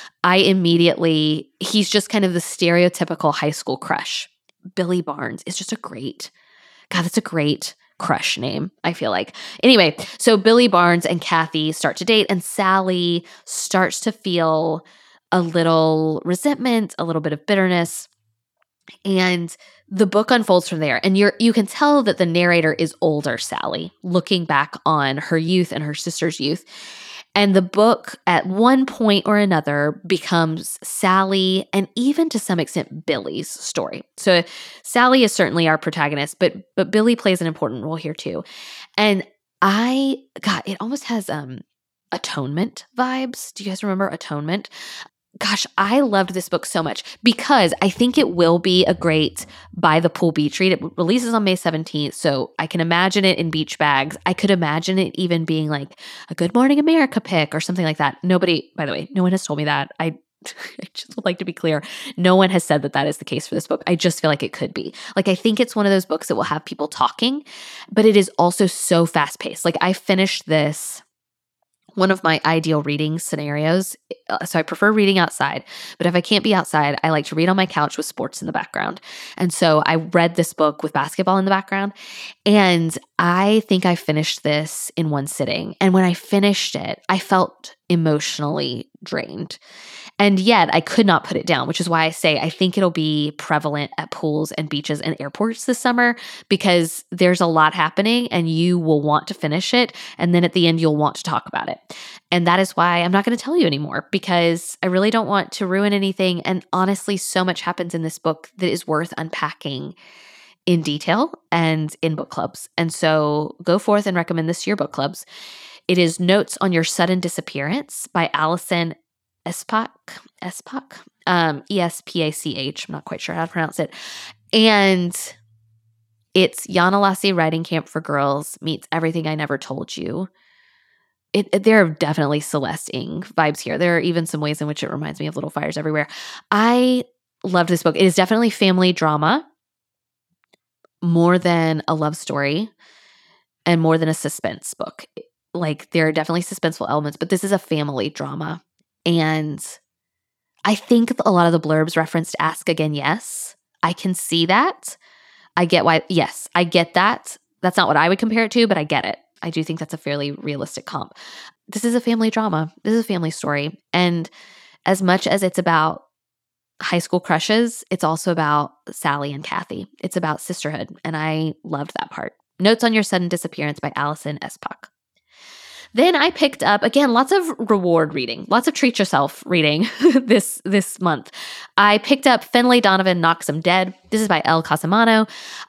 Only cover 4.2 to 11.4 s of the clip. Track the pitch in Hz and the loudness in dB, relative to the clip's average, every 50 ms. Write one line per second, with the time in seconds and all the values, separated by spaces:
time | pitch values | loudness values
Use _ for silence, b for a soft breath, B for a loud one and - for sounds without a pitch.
4.2 | - - _ _ _ _ _ _ - 185 - - 180 170 180 180 160 156 139 - | -10 -12 _ _ _ _ _ _ -20 -10 -6 -4 -2 -2 -2 -2 -2 -4 -6 -8
5.2 | 135 113 - - - - 175 - 190 - 220 - - - - 110 135 - - - | -8 -8 -10 -10 -10 -10 -10 -10 -8 -10 -10 -10 -10 -12 -14 -12 -12 -12 -12 -12
6.2 | - - b b b b b b b b b b b - - 180 165 180 - 226 | -16 -18 b b b b b b b b b b b -6 -4 -4 -2 -2 -2 -2
7.2 | - - 170 160 147 147 147 - - - - _ _ _ _ - - - 123 - | -2 -2 -2 0 0 0 0 -2 -6 -12 -14 _ _ _ _ -6 -2 -2 -2 -2
8.2 | - - - 104 120 127 - 143 151 190 - _ - 170 170 - 143 113 95 92 | -2 -4 -4 -4 -6 -6 -6 -6 -8 -8 -8 _ -6 -6 -4 -4 -4 -2 -2 -2
9.2 | 101 - B B B B B B - 254 254 214 175 151 - - B B B - | -4 -6 B B B B B B 4 6 6 6 6 4 2 -2 B B B 0
10.2 | - 240 226 196 185 220 226 247 247 220 190 175 175 175 170 175 - - 175 165 | 2 4 4 6 6 6 6 6 6 6 6 4 6 4 4 2 0 -2 -2 -4
11.2 | - - 175 165 | -2 0 0 0